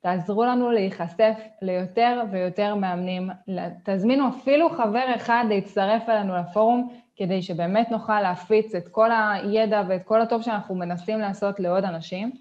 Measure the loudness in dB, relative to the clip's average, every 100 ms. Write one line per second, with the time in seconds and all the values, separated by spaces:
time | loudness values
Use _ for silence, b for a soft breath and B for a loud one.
0 | -2 -2 -2 0 2 2 2 2 0 -2
1 | -8 2 2 2 -10 -8 -4 -2 -2 2
2 | 2 2 -2 -2 -2 0 -2 0 -2 -2
3 | -4 -4 -6 -8 -8 -6 -6 -8 -4 0
4 | 2 2 2 -2 2 4 4 2 0 0
5 | 0 -2 0 2 2 0 0 -2 2 0
6 | 2 0 0 -4 -2 2 4 2 -2 -10
7 | _ _ -2 -2 -2 -4 0 0 0 -4
8 | 0 0 0 -4 2 2 2 -6 -6 2
9 | 4 4 0 -2 0 0 2 0 0 -4
10 | 2 2 2 0 -2 -4 -4 -6 -4 -6
11 | -4 -4 -4 -2 -4 -2 0 0 -2 -6
12 | -8 -8 -8 -8